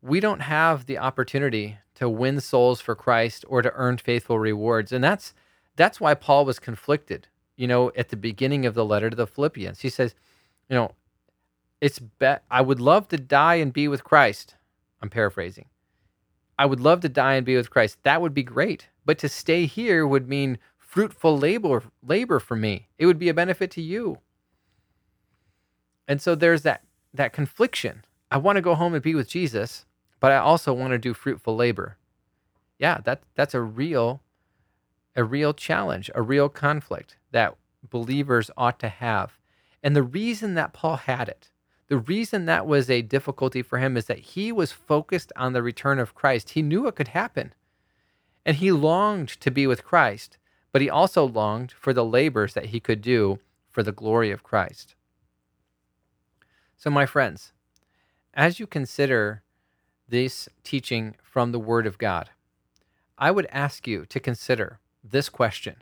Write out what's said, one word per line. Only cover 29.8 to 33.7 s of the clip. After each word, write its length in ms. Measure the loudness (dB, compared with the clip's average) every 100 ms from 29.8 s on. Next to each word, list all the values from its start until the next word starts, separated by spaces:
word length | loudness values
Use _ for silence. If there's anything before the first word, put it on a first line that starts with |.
| _ _ _ _
but 120 | 4
I 60 | 4
also 340 | 4 2 2
wanna 260 | -2 -2 -2
do 140 | -4
fruitful 420 | -6 -6 -6 -4
labor. 440 | 0 0 0 -6 -12 _ _ _ _ _ _ _ _
Yeah, 220 | -2 0
that, 180 | -2 -6 _
that's 200 | -4 -2
a 60 | -2
real, 600 | -6